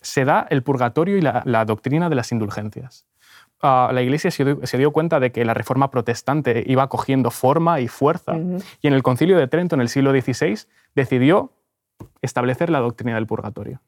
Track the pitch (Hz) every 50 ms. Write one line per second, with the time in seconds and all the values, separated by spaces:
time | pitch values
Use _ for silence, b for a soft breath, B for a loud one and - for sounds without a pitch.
0 | - - - 143 131 139 170 214 - - 160 135 120 143 143 123 123 117 - 147
1 | 165 196 202 196 156 131 107 123 - 131 113 113 113 107 107 - - 131 139 165
2 | 175 170 151 123 - - 123 113 110 101 - 110 107 107 - - 127 - - _
3 | _ _ b b b b b b b b _ _ - 139 131 127 123 120 127 127
4 | 123 127 143 156 - 175 - - 135 139 143 139 123 - - 127 139 147 147 160
5 | 165 165 165 143 127 123 - 113 117 113 - - 101 - 127 131 139 135 - 123
6 | 113 120 117 - - 127 143 156 139 123 110 117 - - 131 131 139 135 - 139
7 | - - 135 135 120 101 - - - 127 147 165 165 170 170 139 120 117 - -
8 | 135 147 - - - - 170 160 170 180 180 185 B B B B - 147 139 135
9 | 117 127 127 - 156 180 190 170 135 123 - 170 180 170 165 135 120 120 - 139
10 | 135 139 135 131 120 135 123 - 147 185 214 - - _ _ _ _ _ _ 143
11 | 135 - 135 123 127 151 180 220 269 - _ _ _ _ _ _ _ _ _ _
12 | - - _ _ - 123 - 127 123 127 123 - 175 165 160 135 117 120 120 -
13 | 117 120 117 110 113 - 110 104 - 104 - - 110 117 135 - -